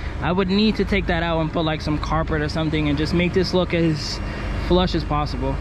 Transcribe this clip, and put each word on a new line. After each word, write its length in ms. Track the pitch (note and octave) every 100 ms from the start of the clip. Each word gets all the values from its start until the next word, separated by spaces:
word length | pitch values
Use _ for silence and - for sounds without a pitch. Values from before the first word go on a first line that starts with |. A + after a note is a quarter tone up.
| - -
I 100 | D3
would 160 | F3+ F#3+
need 300 | G3 A3 G3+
to 80 | F#3+
take 220 | G3+ F3+
that 140 | F3
out 200 | E3+ E3
and 100 | D#3
put, 140 | F3 D#3+
like, 160 | D#3
some 160 | D3+ D3
carpet 440 | - D#3 D#3+ D#3
or 60 | D3+
something 400 | E3 D#3 D#3 D3+
and 100 | C#3+
just 160 | D#3
make 200 | E3+ F3
this 200 | F#3+ F3
look 200 | F#3 E3+
as 460 | E3+ E3 D3+ - - - - - - -
flush 280 | F3+ F3+ E3+
as 80 |
possible. 520 | D3+ D3 D3 C3 C3+ C#3